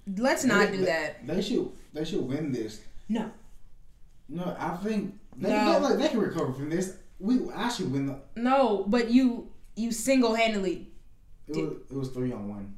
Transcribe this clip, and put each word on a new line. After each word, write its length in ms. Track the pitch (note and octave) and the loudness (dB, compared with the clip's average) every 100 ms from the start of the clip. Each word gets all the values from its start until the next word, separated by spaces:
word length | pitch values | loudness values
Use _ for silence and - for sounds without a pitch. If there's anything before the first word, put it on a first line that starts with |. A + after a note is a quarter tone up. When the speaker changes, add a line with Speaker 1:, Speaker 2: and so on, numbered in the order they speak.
| - F#3+ | -8 0
Speaker 1:
Let's 260 | B3+ D#4+ | 2 2
Speaker 2:
they, 60 | C4 | 4
Speaker 1:
not 240 | G3+ G3+ | 4 4
do 60 | F#3+ | 4
Speaker 2:
they, 60 | F#3 | 2
Speaker 1:
that. 400 | D#3+ D3+ - B2 | 2 -2 -6 -4
Speaker 2:
they 140 | F3+ | -2
should, 280 | - - - - - | 0 0 -2 -6 -12
they 120 | D3 | -8
should 220 | D#3+ F#3+ C3 | -4 -4 -2
win 240 | C#3+ D#3 | -2 -2
this. 280 | A#2+ G#2+ - - - - | -4 -4 -8 -12 -10 -4
Speaker 1:
No. 220 | A3 A3 - - - - - - - - - - | -4 -4 -10 -18 -16 -16 -18 -20 -20 -20 -20 -12
Speaker 2:
No, 280 | D#3+ F3+ - | -8 -6 -6
I 180 | D#3 F3+ | -6 -4
think 360 | G#3 G#3+ D3+ - - - | -2 -2 -4 -8 -16 -4
they, 120 | G#3 | 0
Speaker 1:
No. 240 | G#3+ - | 4 4
Speaker 2:
they, 140 | C#4 C#4+ | 4 4
like, 100 | G3+ | 4
they 100 | D4 | 2
can 100 | A#3+ | 2
recover 320 | - E3 C#3 | 0 0 -2
from 160 | B2+ D3 | -4 -4
this. 280 | E3+ F#3 - - - | -2 -2 -8 -18 -6
We, 300 | G3 B3 D#3+ | 0 0 0
I 160 | - B3 | -4 -4
should 200 | - C3+ | -2 -2
win 140 | C3+ C#3 | -2 -4
the 100 | C3 - | -6 -10
Speaker 1:
No, 500 | A3 B3 C#4 A#3+ G3 G3+ | -2 2 4 4 2 2
but 220 | B3 A3 | 2 6
you, 380 | B3 B3+ A3+ - - - - | 6 6 2 -6 -16 -12 -6
you 140 | A#3 | -4
single-handedly 1000 | A3+ C4 C4 A#3 A3+ A3+ G#3 F#3 E3+ - - - - - - - | -2 4 4 6 4 2 2 -2 -4 -8 -16 -20 -20 -20 -18 -6
Speaker 2:
It 80 | |
Speaker 1:
did. 100 | D#3 | -4
Speaker 2:
was, 120 | D#3 - - | -2 -6 -8
it 60 | C3+ | -6
was 120 | C3 | -4
three 220 | B2 B2+ | -4 -4
on 160 | G#2+ G2+ | -4 -8
one 260 | G2+ G2+ | -8 -10